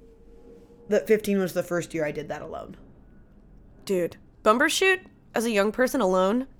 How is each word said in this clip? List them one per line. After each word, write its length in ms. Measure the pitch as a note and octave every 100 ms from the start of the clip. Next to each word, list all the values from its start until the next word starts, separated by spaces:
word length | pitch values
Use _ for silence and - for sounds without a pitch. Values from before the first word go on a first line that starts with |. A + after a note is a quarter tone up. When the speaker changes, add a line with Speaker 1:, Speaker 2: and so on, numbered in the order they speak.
| - - - - - - - - -
Speaker 1:
that 180 | G3+ -
fifteen 320 | G#3+ G3+ G3
was 140 | F3+
the 100 | F3
first 320 | F3 F3 D#3+
year 100 | E3
I 60 | D3+
did 160 | D3+ D3
that 140 | D3
alone. 340 | D#3+ D3 G#1+ - - - - - - - - - - -
Speaker 2:
Dude, 320 | - F#3 E3 - - -
Bumbershoot 560 | G#3+ A#3+ D#4 - F#4+ F#4 - - -
as 100 | A#3+
a 60 | A3+
young 200 | G3+ G#3
person 280 | A3+ B3+ C#4
alone, 460 | F#3+ F#3 F#3+ B3 C4+